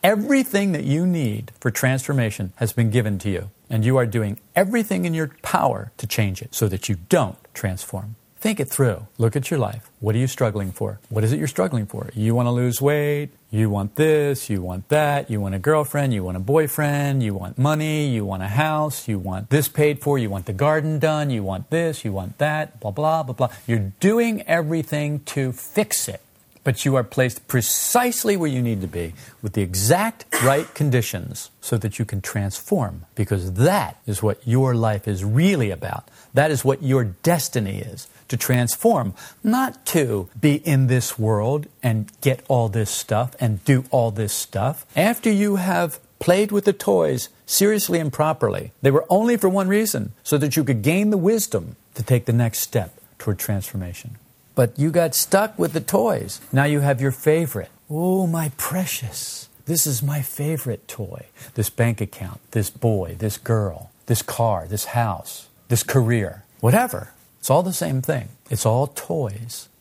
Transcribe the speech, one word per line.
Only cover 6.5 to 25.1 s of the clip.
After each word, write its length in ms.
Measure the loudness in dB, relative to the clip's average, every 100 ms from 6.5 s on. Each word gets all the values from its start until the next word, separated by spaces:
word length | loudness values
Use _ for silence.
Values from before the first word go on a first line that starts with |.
so 140 | -2 -2
that 220 | -2 -4
you 80 | -6 2
don't 300 | 2 2 -4 _
transform. 640 | -6 -6 -6 -8 -10 -10 -14 _ _
Think 160 | -4 -2
it 80 | -4
through. 400 | 0 0 0 -8 0
Look 200 | 0 0
at 120 | -2
your 120 | -2
life. 280 | -2 -6 -16 _
What 140 | 0 2
are 20 |
you 100 | 0
struggling 460 | 0 0 0 -4
for? 260 | -4 -6 -8 _
What 160 | 0
is 80 | 0
it 80 | 0
you're 80 | -2
struggling 380 | 0 0 0 -4
for? 240 | -8 -8
You 220 | -2 0 2
want 120 | 2
to 40 |
lose 300 | 0 0 0
weight. 480 | 0 2 0 -2 -6 _ _
You 200 | 0 0
want 260 | 0 -4 0
this. 540 | 4 4 2 -2 -4
You 120 | -4
want 280 | -4 -8 0
that. 420 | 2 2 0 -2
You 80 | -4
want 160 | -2 -2
a 40 |
girlfriend. 540 | 2 2 2 0 0
You 120 | 0 -2
want 100 | -6
a 60 |
boyfriend. 800 | 0 2 2 0 0 0 0 0
You 100 | 0
want 240 | -2 -8 0
money. 520 | 2 2 0 0 0
You 160 | -2 -2
want 180 | -4
a 60 | -2
house. 580 | 0 2 2 -2 -4 -4
You 100 | -4
want 320 | -4 -6 0
this 200 | 0 0
paid 320 | 2 2 2
for. 160 | 0 0
You 120 | 0
want 160 | -4 -6
the 60 |
garden 480 | 0 2 2 0 0
done. 300 | 0 0 0
You 120 | -2
want 280 | -2 -6 -4
this. 340 | -2 -2 -4
You 80 | -6
want 280 | -6 -8 -2
that. 420 | -2 0 -6 -8
Blah, 100 | -8
blah, 320 | -2 0 0
blah, 100 | -2
blah. 160 | -2 -2 -4 -2
You're 280 | -2 -2 2
doing 400 | 2 4 2 -2
everything 800 | 0 0 0 -2 -2 -2 -2